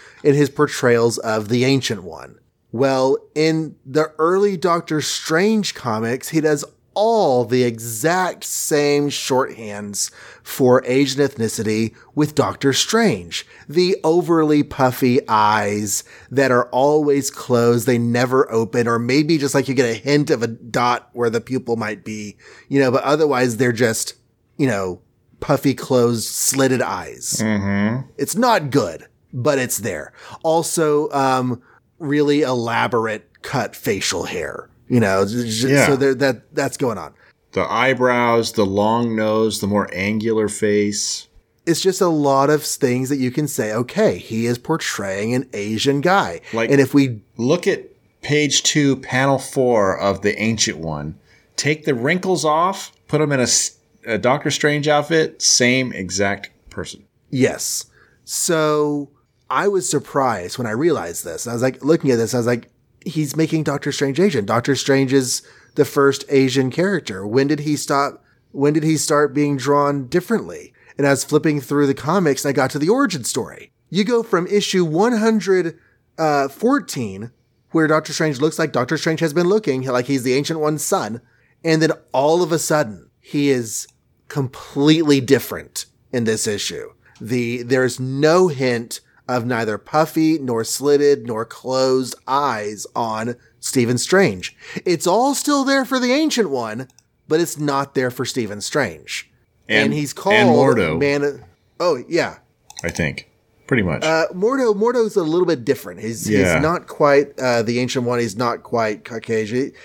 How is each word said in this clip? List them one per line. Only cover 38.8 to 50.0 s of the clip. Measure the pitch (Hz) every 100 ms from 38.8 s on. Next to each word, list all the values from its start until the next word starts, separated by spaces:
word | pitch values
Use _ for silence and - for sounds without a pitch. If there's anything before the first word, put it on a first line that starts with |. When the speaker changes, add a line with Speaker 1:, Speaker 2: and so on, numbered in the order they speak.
| 104 117 120 110
Speaker 2:
nose, | 107 110 110 104
the | 101
more | 104 -
angular | 87 98 110 110 110 104
face. | - 107 104 104 104 - - - _ _ _
Speaker 1:
It's | - 160
just | 190 180
a | 180
lot | 156 139 135 143
of | 151
things | 143 - 127 123 127
that | 143
you | 127
can | 127 147
say, | - 107
"Okay, | 110 123 - 214 90
he | - 113
is | 117 120
portraying | - 160 - - 98 98 110
an | 123 143
Asian | 104 104 110 135 139
guy." | 175 196 117 85 -
Speaker 2:
Like, | 110 117
Speaker 1:
And | 139
if | 135
we | 143 135 110 - -
Speaker 2:
look | 120 175 202
at | 165 - _ _ _
page | - 147 147 -
two, | - 151 143 131
panel | - 127 135 135
four | - - 123 117 98
of | 92